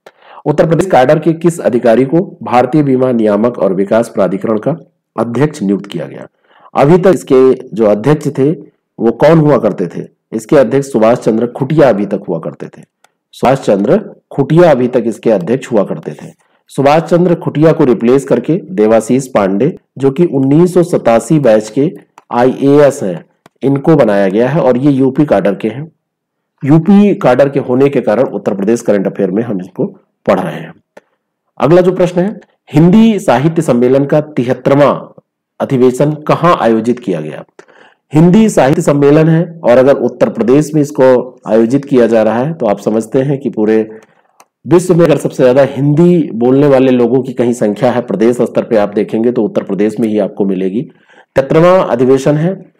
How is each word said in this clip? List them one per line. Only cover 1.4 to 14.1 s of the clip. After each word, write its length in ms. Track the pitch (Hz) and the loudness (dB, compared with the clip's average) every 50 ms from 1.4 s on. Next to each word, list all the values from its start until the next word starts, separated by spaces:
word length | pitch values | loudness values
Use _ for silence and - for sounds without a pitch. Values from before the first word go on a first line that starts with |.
| - 170 160 - | -2 -2 -2 -2
अधिकारी 460 | - 107 117 117 120 117 113 120 135 | -4 -2 -2 0 2 2 2 2 2
को 320 | 131 165 165 - - - _ 113 | 0 0 -2 -2 -4 -10 _ -6
भारतीय 400 | 107 117 123 127 - - 151 147 | 0 0 0 0 2 0 0 0
बीमा 280 | 139 127 127 131 131 | 0 0 0 0 0
नियामक 480 | 123 113 107 107 101 101 113 120 - - | 0 0 0 0 0 0 0 -2 -2 -2
और 140 | 92 98 92 | -2 -2 -2
विकास 360 | 92 98 98 113 113 117 - | -2 -2 0 0 0 0 -2
प्राधिकरण 480 | - 104 98 87 95 92 - 113 110 | -2 -2 -2 -2 -2 -4 -4 -4 -4
का 180 | 104 - 135 165 165 - _ _ _ _ _ _ | -4 -4 -6 -6 -6 -12 _ _ _ _ _ _
अध्यक्ष 460 | 107 113 120 117 120 147 156 160 - | -8 -6 -6 -2 -2 -2 -2 -2 -4
नियुक्त 240 | 98 98 101 - 101 | -2 -2 -2 -4 -4
किया 200 | - - 82 69 | -10 -12 -12 -12
गया? 220 | 67 67 58 - - _ _ _ _ _ _ _ _ - | -12 -14 -18 -20 -20 _ _ _ _ _ _ _ _ -2
अभी 220 | - 139 143 180 | 0 2 4 2
तक 140 | 175 180 190 175 | 4 4 2 0
इसके 560 | - - - 139 131 131 131 123 - - - - | 0 0 2 2 4 4 4 2 0 -4 -10 -4
जो 120 | 107 113 | 0 0
अध्यक्ष 420 | 101 104 104 110 139 151 156 - | 0 0 0 0 0 -2 0 -2
थे 240 | 143 - 135 131 147 180 - - - _ _ _ _ _ - | -6 -4 -2 -2 -2 -2 -6 -12 -20 _ _ _ _ _ -2
वो 120 | 110 113 | -2 -2
कौन 280 | 113 - 143 147 165 160 | 0 2 2 4 4 4
हुआ 180 | 147 147 135 | 4 2 2
करते 300 | 113 113 101 87 87 90 | 2 0 -2 -4 -4 -8
थे? 200 | 82 - 87 80 - _ _ _ _ - | -8 -8 -12 -14 -14 _ _ _ _ -10
इसके 240 | 110 - - 156 | -10 -4 2 2
अध्यक्ष 340 | 143 123 113 131 139 135 - | 2 2 2 0 -4 -4 -2
सुभाष 260 | - 113 110 113 123 | -2 0 2 2 2
चंद्र 300 | 123 - 131 110 113 120 | 0 -2 -2 -2 -2 -4
खुटिया 420 | 117 - - 135 135 156 160 147 127 | -6 -6 -8 -6 -2 2 2 2 2
अभी 160 | 107 98 101 | 2 0 -4
तक 160 | 98 104 92 - | -4 -6 -8 -6
हुआ 120 | - 85 80 | -8 -8 -8
करते 280 | 80 80 71 - 80 | -8 -10 -12 -12 -18
थे। 160 | 76 - - - _ _ _ _ _ _ _ _ _ | -18 -18 -20 -20 _ _ _ _ _ _ _ _ _
सुभाष 280 | _ - - 120 135 135 | _ -4 -2 -2 -2 0
चंद्र 400 | - 131 104 95 101 123 175 220 - - | 0 -2 0 0 0 0 0 -2 -2 -8